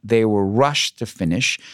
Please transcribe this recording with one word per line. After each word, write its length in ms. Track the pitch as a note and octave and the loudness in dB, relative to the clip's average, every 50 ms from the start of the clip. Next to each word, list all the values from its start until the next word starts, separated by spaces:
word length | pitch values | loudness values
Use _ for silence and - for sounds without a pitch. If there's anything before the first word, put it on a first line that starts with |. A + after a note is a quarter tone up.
| - | -4
they 200 | G#2 A#2 A2+ A2 | 0 2 2 2
were 220 | A2 G#2 G2+ G2 | 2 2 2 0
rushed 520 | F#2+ G#2 A#2 C3+ C#3+ D3+ D3+ - - - - | 2 2 2 2 2 2 -2 -4 -4 -6 -8
to 80 | A#2 | -10
finish 520 | - - - F#2+ D#2+ E2+ A2+ C3 - - - - - | -10 -6 -4 -2 -2 0 0 0 -2 -4 -6 -10 -18